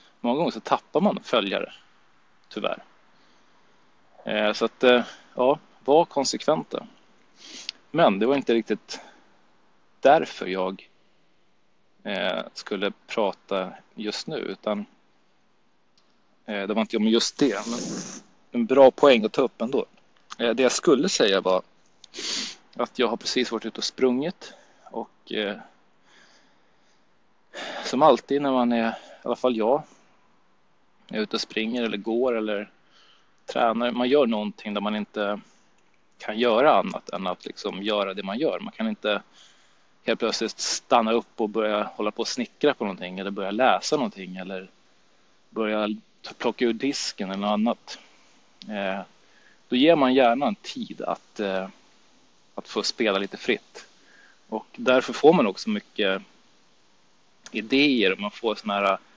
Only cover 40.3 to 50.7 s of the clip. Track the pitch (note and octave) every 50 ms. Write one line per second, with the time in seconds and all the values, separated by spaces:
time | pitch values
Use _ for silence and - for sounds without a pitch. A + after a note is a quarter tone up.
40.3 | G#2 - A2+ G#2 - - - - - - - - C3+ A#2+ A2+ A2 A2+ A#2 A2 _
41.3 | _ - A#2 G#2 G#2+ A2+ A2 G#2+ G#2+ G#2 G#2 - - - G#2+ G#2 - - A2+ -
42.3 | - - A#2 - _ - - D3 C3 - A#2+ G2+ F#2+ F#2 F2+ F2+ F#2 F#2+ F#2+ G2
43.3 | G2 G2+ G2 F#2+ G2+ A2 B2+ B2+ F#2+ F#2 - - D#3 D3 C3 G#2 - G2 F#2+ F2+
44.3 | F#2 F#2+ F#2 F2 G2 F#2 F#2+ F#2 _ _ _ _ _ _ _ _ _ _ _ _
45.3 | _ _ _ _ - A2 A2 G#2+ G#2+ G#2+ G#2+ G#2 G#2+ G#2+ - _ _ _ - -
46.3 | - - - B2 A2 - B2+ A#2 A2+ A2+ C3 C3+ C#3+ - - - - - G#2 F#2
47.3 | G2 G2 G2+ G#2 G#2 G#2 G#2+ A#2 A2 - _ - - - - - _ _ _ _
48.3 | _ _ _ _ _ - - - G#2+ G#2 - - - G2 F#2 - _ _ _ _
49.3 | _ _ _ - _ _ _ - B2 B2 C3+ D#3 E3+ D3+ C#3 B2+ B2+ C3+ C3 A#2
50.3 | A#2 C3 C#3+ B2 G2+ - - -